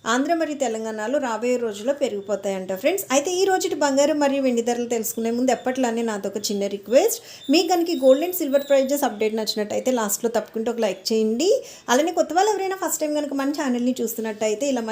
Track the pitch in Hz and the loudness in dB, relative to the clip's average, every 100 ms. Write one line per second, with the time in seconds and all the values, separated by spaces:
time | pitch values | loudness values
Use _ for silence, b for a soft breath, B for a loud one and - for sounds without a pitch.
0 | 220 247 302 339 302 285 254 220 220 214 | 0 0 2 0 -2 -2 -2 -2 -6 -6
1 | 214 285 254 220 247 247 233 202 233 285 | -2 -2 -2 -2 0 0 -2 -4 -4 -2
2 | 247 202 196 202 196 190 185 190 294 381 | -2 -4 -4 -4 -2 -4 -4 -2 0 -2
3 | - 269 370 359 381 381 370 294 294 269 | 0 -2 0 0 2 2 0 0 2 4
4 | 294 294 277 277 262 233 233 240 233 233 | 2 2 0 2 2 0 0 -2 -2 -4
5 | 214 233 226 240 254 226 262 262 247 226 | -4 -4 -2 0 2 0 0 0 0 0
6 | 233 202 196 202 202 202 202 202 - 262 | -2 -2 -4 -4 -4 -2 -2 -4 2 4
7 | 440 - B B - 320 349 349 339 277 | 4 0 B B 2 4 4 2 0 4
8 | 262 277 359 - 285 277 285 277 262 285 | 6 6 4 -2 0 0 2 2 2 0
9 | 254 214 214 220 214 214 208 214 254 247 | 0 0 -2 0 -2 -4 -4 -2 0 0
10 | 208 - 233 220 208 226 226 226 214 185 | 0 -2 -2 -2 -4 -4 -4 -2 -2 -2
11 | - 220 220 233 359 523 B B - 254 | -2 2 2 2 2 2 B B 2 2
12 | 330 339 311 330 427 392 381 381 339 - | 4 0 2 2 2 2 -2 -4 -4 -2
13 | 302 294 285 277 269 294 277 247 247 254 | -2 -2 -2 -2 -2 -2 -2 0 -2 -2
14 | 226 - 220 214 220 208 285 247 220 | -4 -4 -6 -2 -2 0 -2 -2 -2